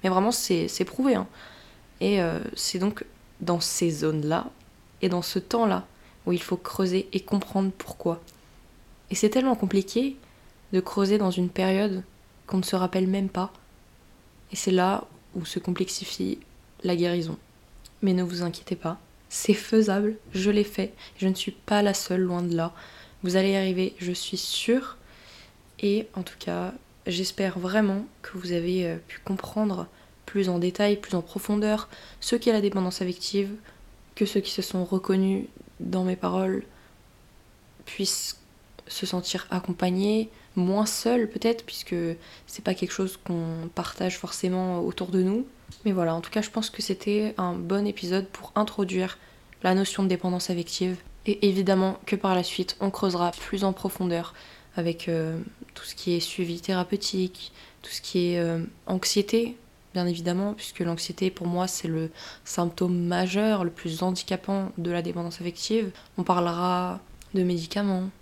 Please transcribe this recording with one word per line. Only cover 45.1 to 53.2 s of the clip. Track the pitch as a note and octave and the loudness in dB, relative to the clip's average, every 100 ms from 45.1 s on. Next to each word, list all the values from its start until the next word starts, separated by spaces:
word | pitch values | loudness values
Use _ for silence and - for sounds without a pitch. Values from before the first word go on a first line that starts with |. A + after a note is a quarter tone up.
| F#3 | 2
nous. | F#3 G#3+ C4 - - - G#3+ | 2 2 -2 -10 -20 -4 0
Mais | |
voilà, | F#3+ E3 | 2 2
en | E3 | 0
tout | E3+ | -2
cas, | A3 | -2
je | G#3+ | -2
pense | - A3 | -2 -4
que | - | -6
c'était | - F#3+ - G#3 G#3+ G#3+ | -4 -4 0 0 0 -2
un | F3+ | -2
bon | F3 E3+ G3 G#3 | -2 0 0 0
épisode | G3+ F3 F#3 G3 | -2 -2 -2 -2
pour | - - - | -10 -4 0
introduire | G#3+ - F#3+ F#3 F#3 - - - - - | 0 0 0 0 -2 -4 -18 -20 -20 -2
la | F#3 | 4
notion | F#3 G3 - | 4 4 2
de | F#3+ | 2
dépendance | F3+ F#3 F3+ - | 2 0 -2 -2
affective. | F3 E3+ - F#3 F3+ - - - | -2 -2 -2 0 -2 -8 -8 -2
Et | - G3+ | 4 4
évidemment | F#3+ F#3+ F#3+ F#3+ - - | 4 4 4 4 0 -2
que | G3 | 0
par | G3 F#3 | 2 2
la | |
suite, | F3+ - F#3 - | 2 -2 -4 0
on | G3 | -2
creusera | - G3 F3 | 2 0 2